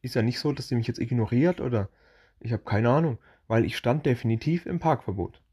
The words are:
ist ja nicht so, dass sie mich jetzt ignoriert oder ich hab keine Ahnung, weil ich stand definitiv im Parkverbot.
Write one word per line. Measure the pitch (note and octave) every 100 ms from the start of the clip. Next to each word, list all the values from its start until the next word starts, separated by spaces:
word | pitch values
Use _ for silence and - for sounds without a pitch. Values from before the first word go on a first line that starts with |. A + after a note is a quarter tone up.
ist | B2+
ja | B2+
nicht | A2+ -
so, | -
dass | - -
sie | A#2+
mich | A2+
jetzt | -
ignoriert | A#2 B2 G#2+ A#2+ E3 F3+
oder | B2+ A#2 G2 _ _ _ _ _
ich | A2+
hab | A2+
keine | - G#2 A#2+
Ahnung, | C#3 E3 A2+ _ _ _
weil | A2+ -
ich | -
stand | A#2+ C#3+ C#3+
definitiv | A#2+ A2+ A2+ D3+ E3+ -
im | F3
Parkverbot. | E3 C3 - G2 F2 - _